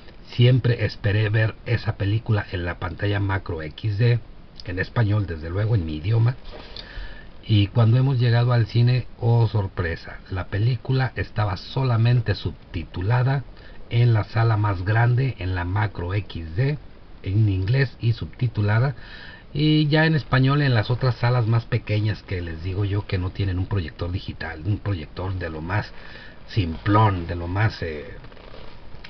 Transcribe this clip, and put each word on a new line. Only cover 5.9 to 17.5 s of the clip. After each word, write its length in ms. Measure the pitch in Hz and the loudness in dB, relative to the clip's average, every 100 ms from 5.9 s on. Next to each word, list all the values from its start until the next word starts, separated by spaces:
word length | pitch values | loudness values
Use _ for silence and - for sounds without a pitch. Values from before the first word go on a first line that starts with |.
| 76 | -4
idioma. 400 | 85 113 117 127 - - - - - - - - - - - | 0 2 2 0 -8 -14 -14 -16 -14 -12 -10 -12 -16 -10 2
Y 200 | 107 98 | 2 4
cuando 320 | 120 113 123 | 4 4 6
hemos 200 | 135 127 | 4 2
llegado 360 | 120 117 120 | 4 4 4
al 120 | 120 107 | 2 2
cine, 400 | 117 120 123 - - | 4 4 2 -2 -2
oh 280 | 117 117 113 | 2 4 4
sorpresa, 680 | 107 98 - 85 82 - - - | 2 -2 -2 -4 -4 -10 -14 -8
la 160 | 95 - | -8 -4
película 640 | 101 117 123 - 131 127 | 0 0 0 0 0 0
estaba 440 | - 98 - 104 98 | -2 -4 -2 -2 -2
solamente 760 | - - 131 113 117 123 110 | -6 -2 0 4 4 4 2
subtitulada 1080 | 92 90 - - 85 82 87 95 123 123 139 - - - - - | -2 -4 -8 -10 -8 -8 -4 0 2 2 0 -4 -14 -16 -14 -2
en 240 | 117 120 | 2 4
la 100 | 110 | 4
sala 320 | 101 113 117 107 | 2 2 2 2
más 260 | 104 92 | 0 0
grande, 540 | 92 110 120 120 135 107 | 0 4 4 4 0 -2
en 160 | 90 | -4
la 100 | 90 | -2
macro 500 | 90 98 101 - 87 | -2 -2 -2 -4 -4
X 420 | 104 - 82 80 85 | -4 -4 -8 -6 -2
D, 220 | 135 151 - - - - | 0 -2 -8 -20 -20 -12
en 260 | - 101 107 | -2 2 4